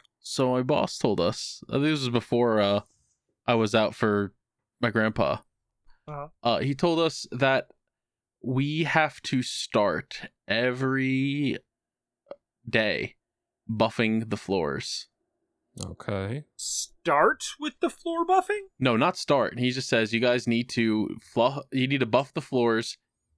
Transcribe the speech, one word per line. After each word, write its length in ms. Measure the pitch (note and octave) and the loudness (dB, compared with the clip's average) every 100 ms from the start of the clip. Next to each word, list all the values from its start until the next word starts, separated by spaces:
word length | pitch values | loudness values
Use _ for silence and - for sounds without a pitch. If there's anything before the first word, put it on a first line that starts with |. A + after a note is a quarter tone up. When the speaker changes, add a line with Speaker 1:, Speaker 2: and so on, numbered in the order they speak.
| _ _ | _ _
Speaker 1:
so 300 | - - B2+ | -8 -2 0
my 100 | B2+ | 2
boss 360 | B2+ C3 A2+ - | 2 0 0 -2
told 200 | B2 G2 | -2 0
us, 420 | F2 - - - - | 0 -2 -10 -12 -6
uh, 80 | C3+ | -2
this 220 | D3+ D3+ | 0 0
was 80 | B2+ | -2
before, 500 | A#2+ - A#2+ A#2+ G#2+ | -2 0 0 2 2
uh, 200 | G2+ G2+ - _ _ _ _ _ - | 2 0 -2 _ _ _ _ _ 0
I 80 | |
was 200 | A#2 A2 | 2 4
out 200 | A2 G#2+ | 2 2
for 400 | - A2 G#2 G2 - _ _ _ _ | 0 2 2 0 -6 _ _ _ _
my 100 | A#2 | -2
grandpa. 480 | A2+ A2 A2 D2+ - - _ _ _ - - - | 2 0 2 0 0 -6 _ _ _ -20 -20 -16
Speaker 2:
Uh-huh. 200 | D3 D3 _ | -14 -14 _
Speaker 1:
Uh, 160 | A#2+ G#2 | 0 0
he 160 | C3 | 0
told 240 | C#3 F3 E3 | 0 2 2
us 280 | D#3+ - - | 0 -2 -10
that 360 | A#2+ C3+ C3+ - _ _ _ _ _ _ _ | 0 2 2 0 _ _ _ _ _ _ _
we 420 | - B2+ C#3+ D#3 | -2 0 0 0
have 380 | D#3 D#3+ D3+ - | 2 2 2 0
to 200 | - C3 | -4 -2
start 800 | A#2 - - A2 G2+ D2+ - - - _ - | -2 -8 -2 0 2 0 -4 -14 -16 _ -4
every 1080 | A2 B2+ B2 C3 C3+ C3 C3 C#3 C#3+ C#3 - - _ _ _ _ _ _ - _ _ - | 0 0 0 0 0 0 0 0 0 -2 -2 -8 _ _ _ _ _ _ -20 _ _ -2
day 460 | A2+ G#2+ C#2+ - - _ _ _ _ - | 0 0 -2 -4 -10 _ _ _ _ -8
buffing 580 | A2 A2+ - A2 A2 A2+ | 0 0 2 0 0 -2
the 80 | G#2 | -6
floors. 720 | - F#2+ D2+ C#2+ - - - _ _ _ _ _ _ - | -2 0 0 -4 -6 -10 -12 _ _ _ _ _ _ -12
Speaker 3:
Okay. 640 | E2+ E2 - G2+ G2 C3+ - - | -12 -10 -8 -6 -6 -8 -12 -12
Speaker 2:
Start 880 | - - - _ E3+ D3 G3 - - - | -10 -8 -10 _ 0 4 4 2 -8 -8
with 140 | D4 - | -10 -4
the 100 | E4+ | -4
floor 360 | - E4+ E4 E4+ | -4 -6 -4 2
buffing? 360 | F#4 F#4 G#4 G4 _ | 2 2 -4 -8 _
Speaker 1:
No, 160 | C3 A2+ | 0 2
not 200 | D#3+ - | 2 0
start. 420 | - C#3+ A2 G#2 | 0 2 2 0
He 120 | B2 | -2
just 180 | C3 - | -2 0
says, 240 | A#2+ A2 | 0 2
"You 60 | A2+ | 2
guys 280 | B2 B2 A#2+ | 2 2 2
need 200 | A#2 B2 | 0 0
to 460 | - A2+ G#2+ G2+ - | 0 2 2 -2 -6
fluff, 420 | - - B2 C#3+ - | -6 2 2 0 -6
you 160 | C3+ C3 | -4 0
need 140 | C#3 | 0
to 60 | A#2 | 2
buff 280 | A#2+ C#3 | 2 2
the 60 | - | -6
floors 560 | - B2+ A#2 A2+ A#2 - _ _ _ | -2 2 4 2 -2 -10 _ _ _